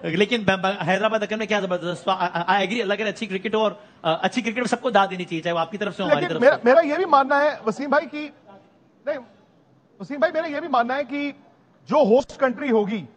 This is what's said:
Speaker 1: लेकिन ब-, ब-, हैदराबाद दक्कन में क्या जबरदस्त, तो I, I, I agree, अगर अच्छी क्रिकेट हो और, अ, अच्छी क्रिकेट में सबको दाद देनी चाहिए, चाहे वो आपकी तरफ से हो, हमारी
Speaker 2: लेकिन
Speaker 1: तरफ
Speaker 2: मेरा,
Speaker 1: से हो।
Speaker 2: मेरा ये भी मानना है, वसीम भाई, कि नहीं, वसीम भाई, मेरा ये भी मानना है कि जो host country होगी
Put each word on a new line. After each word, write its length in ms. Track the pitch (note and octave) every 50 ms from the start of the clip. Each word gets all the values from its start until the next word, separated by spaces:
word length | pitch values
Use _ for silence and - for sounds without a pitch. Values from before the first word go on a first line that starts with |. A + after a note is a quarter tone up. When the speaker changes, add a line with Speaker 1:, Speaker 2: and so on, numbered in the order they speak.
| -
Speaker 1:
लेकिन 400 | E3+ D#3+ F3 G#3 G3+ A#3+ A#3 G#3
ब-, 60 | F#3
ब-, 280 | F#3+ F#3+ F3+ F#3+ F#3 -
हैदराबाद 380 | F3+ D#3 F#3 G3 G#3 A3 G#3+ A3
दक्कन 180 | G#3 G3+ G#3+ A3
में 100 | A3 G3+
क्या 120 | G#3+ G#3
जबरदस्त, 440 | F#3+ F#3+ F3+ F3+ D#3+ F3 F3 E3 - G3
तो 40 |
I, 320 | F#3+ F#3 F3+ F3+ - E3+ E3+
I, 160 | F3+ F#3 G3+
I 80 | F#3+ F#3
agree, 240 | G#3+ A#3+ A3 F#3+
अगर 140 | G3+ G3+ A3
अच्छी 200 | G#3 G3 - A#3
क्रिकेट 280 | G#3+ F3+ F#3+ F#3+ A3 G#3+
हो 60 | A3
और, 200 | A3 G#3 - - - - - - -
अ, 160 | E3+ D#3+ -
अच्छी 200 | - F#3 - B3+
क्रिकेट 200 | G3+ A#3 G#3 A#3+
में 60 | B3 A3+
सबको 220 | B3 A#3+ - B3+
दाद 180 | G#3 G3 G3 F#3+
देनी 160 | F#3+ F3+ F3+
चाहिए, 180 | - E3+ D#3+
चाहे 120 | D#3+ F3 E3+
वो 60 | E3+
आपकी 180 | E3 E3 - F#3+
तरफ 180 | G#3 G3+ F3
से 60 | -
हो, 60 | G3 -
हमारी 120 | D4 C#4+
Speaker 2:
लेकिन 140 | F4+ F4 A#3+
Speaker 1:
तरफ 80 | A#3
Speaker 2:
मेरा, 140 | A#3+ C#4 D4+
Speaker 1:
से 140 | - - A#3
हो। 40 | C4
Speaker 2:
मेरा 180 | E4 E4+ C#4+
ये 60 | D4 E4
भी 60 | F#4+
मानना 340 | F#4+ C#4+ C4+ C#4 C4 C#4+ C#4
है, 220 | D4 D4+ C4+ - -
वसीम 240 | - G#3 - C4+ D4
भाई, 160 | C4+ D4+ E4
कि 260 | B3+ - D4+ D4+ C#4+ - _ _ - - G3 _ _ _ _ _ _ _ _ _ C4+
नहीं, 100 | D#4 C4+ A#3+ - _ _ _ _ _ _ _ _ _ _ _ _ _ _
वसीम 200 | G3 - C#4 C#4+
भाई, 100 | C#4+ F4
मेरा 160 | F4 D#4 E4
ये 140 | E4 C#4+ D4
भी 80 | D#4+ E4
मानना 260 | C4 B3 A#3+ A#3+ C4
है 100 | C#4 D4
कि 260 | B3 C#4 C#4+ C#4+ C#4+ C#4 - - _ _ _ _ _ _ _ _ -
जो 160 | G#3 D4+ C#4+
host 320 | G3 A3 C4 C#4 - -
country 320 | - C#4 B3+ B3 - D4 C#4
होगी 400 | A3+ A3 G#3 G3 A3+ G#3 D3 - -